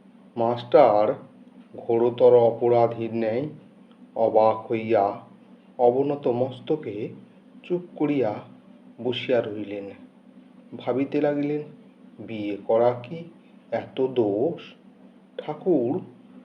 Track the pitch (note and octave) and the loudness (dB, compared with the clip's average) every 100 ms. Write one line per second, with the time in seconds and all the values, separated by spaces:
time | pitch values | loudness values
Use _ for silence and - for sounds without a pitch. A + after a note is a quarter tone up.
0 | - - - A#2 A#2 A#2+ - D#3+ B2 G#2 | -20 -20 -14 -4 -2 -2 2 6 6 6
1 | A2 - - - - - - - - A#2 | 2 0 -10 -20 -20 -20 -20 -14 -2 0
2 | A#2+ A#2 B2 A#2+ A#2 A2+ A#2+ A#2+ A#2 A2+ | 2 4 6 8 6 2 2 4 2 0
3 | A2+ A#2 A2 A#2 D3+ - - - - - | -6 -4 -2 -4 -6 -10 -20 -20 -20 -20
4 | - - A2 G#2+ A2 G#2+ - A2+ A2 G#2+ | -12 -2 2 4 4 2 -4 -4 2 2
5 | G2+ G2+ - - - - _ - A#2+ B2+ | 2 -2 -14 -20 -20 -20 _ 0 2 2
6 | C#3+ C#3+ C3 A#2+ C3 - - D3+ B2+ G2+ | 0 -2 -2 -2 -4 -6 -4 -4 -4 -10
7 | D#3 - - - _ - - F3 F3 - | -10 -12 -20 -20 _ -20 -8 -8 -8 -4
8 | D3 C#3+ G#2+ G#2+ - - - - - - | -2 0 0 -4 -12 -20 -20 -20 -20 -10
9 | A#2+ A#2+ - A#2+ A2 G#2 G2+ G2+ G2 - | -8 -6 -2 -2 -2 -8 -10 -10 -12 -16
10 | - _ - - - - - A#2+ - B2 | -20 _ -20 -20 -20 -20 -20 -10 -4 -2
11 | C3+ D3 D3 D3 C#3+ D3+ D3+ - - _ | -2 0 0 -2 -4 -6 -8 -18 -20 _
12 | - - G#2 A2 G#2 G2 - A#2 A#2+ A#2+ | -20 -20 -14 -10 -8 -8 0 2 2 0
13 | - E3 - - _ - _ A2+ - - | -8 -14 -16 -20 _ -20 _ -8 -8 -4
14 | C3 B2 G#2 G#2 D3+ E3 - - - _ | -2 0 0 0 -2 -4 -14 -20 -20 _
15 | - - _ - - D3+ F#3+ D3+ A#2+ F3+ | -20 -20 _ -14 -12 -6 0 0 0 -4
16 | - - - - | -8 -18 -20 -20